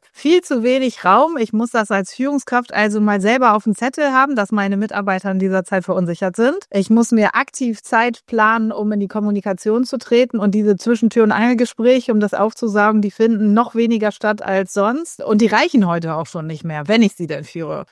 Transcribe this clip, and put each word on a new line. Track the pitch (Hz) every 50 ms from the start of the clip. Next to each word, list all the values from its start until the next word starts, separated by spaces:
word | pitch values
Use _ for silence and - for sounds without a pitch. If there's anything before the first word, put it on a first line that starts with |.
| _ _
viel | _ - - 294 339 359
zu | 359 - 294 240 220
wenig | 247 254 269 262 247 - - -
Raum. | 185 190 233 285 330 339 269
Ich | 226 - -
muss | 214 233 233
das | - 233 208 -
als | 208 196 190 - -
Führungskraft | - 254 285 285 269 - - 240 247 247 - -
also | - 214 214 208 214
mal | 208 208 208 202
selber | 185 208 240 262 254 233 214
auf | 214 -
dem | 226 196
Zettel | - 240 262 254 - 294 277
haben, | 262 262 269 285 277
dass | 220 202 -
meine | 220 208 196 196 202
Mitarbeiter | 196 214 220 - 202 202 196 190 190 190 202
in | 190 190
dieser | 190 190 185 190 180
Zeit | - 202 190 180
verunsichert | - 180 185 180 170 170 - 196 185 175
sind. | - 226 262 320 403 - -
Ich | - 202 190 -
muss | 220 233 233 -
mir | 240 220 208 190 -
aktiv | 233 277 - - - 262 233 220 - -
Zeit | - 254 226 233 240 226 - _
planen, | - - 220 214 214 226 226 220 220
um | - - 208 214
in | 214 208
die | 202 190
Kommunikation | - 214 208 208 202 202 - 208 190 180 - 214 214 240 254
zu | - - 240
treten | - - 233 233 254 247 - 220
und | 196 208 190
diese | 214 208 208 202 175
Zwischentür- | - 226 240 220 233 214 - 233 220
und | 214
Angelgespräche, | 175 - 220 240 247 226 247 - - - 226 247 254 254 240 -
um | 220 214
das | 208 196 -
aufzusaugen, | - 202 220 - - 240 220 202 208 208 214 214 214 208
die | 202
finden | - - 220 233 226 202 214 208 208
noch | 226 240 240 -
weniger | 226 233 226 233 214 214 214
statt | - - - 214 214 214
als | - - 190 190 190 - -
sonst. | 208 196 214 247 302 339 - - - -
Und | - 214 208
die | 233 202
reichen | 208 220 294 349 - 240 196
heute | 175 170 170 165 160 160
auch | 156 160
schon | - - 175 156 160
nicht | 160 147 -
mehr, | 165 156 151 147 151
wenn | 214 233 226
ich | 196 -
sie | - 175 147
denn | 151 143 151
führe. | - - 170 160 151 156 147 143 _